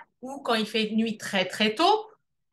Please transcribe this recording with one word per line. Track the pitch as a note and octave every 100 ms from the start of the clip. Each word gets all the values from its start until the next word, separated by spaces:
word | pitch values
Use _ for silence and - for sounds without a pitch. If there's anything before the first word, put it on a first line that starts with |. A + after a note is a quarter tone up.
| - _
ou | B3+ C#4
quand | C4 A3
il | G#3+
fait | A3+ G#3
nuit | A3 A3+ G#3+
très, | - G3 F#3
très | - G#3+ A3
tôt, | F4+ A4 - - _ _ _